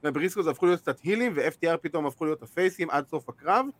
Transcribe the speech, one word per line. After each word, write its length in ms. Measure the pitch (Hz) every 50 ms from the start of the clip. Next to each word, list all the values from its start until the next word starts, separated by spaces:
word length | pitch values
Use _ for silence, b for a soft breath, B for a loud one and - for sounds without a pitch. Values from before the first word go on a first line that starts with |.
| -
והבריסקוז 440 | 151 135 147 156 185 - 214 185
הפכו 200 | 160 139 - -
להיות 140 | 175 180 170
קצת 200 | _ - 131 -
הילים, 320 | - 160 202 220 247 247 185
ו-F 160 | 143 127 151 147
T 220 | _ - 165 165
R 20 |
פתאום 300 | 165 - 165 151 170 151
הפכו 180 | 143 135 _ 165
להיות 180 | 156 156 151 -
הפייסים 480 | - - 170 185 185 185 - 170 160
עד 180 | 131 143 143 _
סוף 200 | - 151 127 -
הקרב 380 | 120 _ 139 156 190 233 262 277 262 _